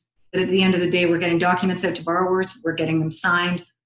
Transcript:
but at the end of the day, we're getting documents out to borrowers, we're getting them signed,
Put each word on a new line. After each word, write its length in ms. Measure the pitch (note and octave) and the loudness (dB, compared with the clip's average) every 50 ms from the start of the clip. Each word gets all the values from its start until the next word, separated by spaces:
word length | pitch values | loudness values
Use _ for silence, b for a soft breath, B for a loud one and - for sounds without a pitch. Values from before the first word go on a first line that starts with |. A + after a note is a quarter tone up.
| _ _ _ _ _ _ | _ _ _ _ _ _
but 100 | - F#3 | -4 -2
at 80 | F3+ F3+ | 0 2
the 120 | F#3 F#3+ | 2 4
end 120 | F#3+ F#3+ F3+ | 4 4 2
of 60 | F3 | 2
the 100 | F3+ E3 | 2 0
day, 160 | F#3 F3+ F3 | 2 2 2
we're 120 | E3+ E3+ | 2 2
getting 220 | E3 F3+ E3+ E3+ E3+ | 2 0 0 0 2
documents 440 | F3+ F3+ F3 F3 F#3+ F#3+ F3+ - F#3+ | 2 2 2 2 0 0 -2 0 -2
out 120 | F3 E3+ | -4 -4
to 80 | - D#3+ | -4 -4
borrowers, 580 | E3 E3+ F3+ F#3 F#3 F#3 F#3 F#3+ - - - - | -2 -2 0 0 0 0 0 -2 -4 -6 -8 -6
we're 80 | E3 | -6
getting 280 | D#3+ D#3+ D#3+ D#3 D#3+ D#3+ | -4 -2 -2 -2 0 0
them 120 | D#3+ D#3+ | -2 -2
signed, 540 | D#3+ - - F3+ F3 F3 F3+ F3+ F3+ F3 - _ _ _ _ | -4 -4 -2 0 0 0 0 -2 -4 -6 -8 _ _ _ _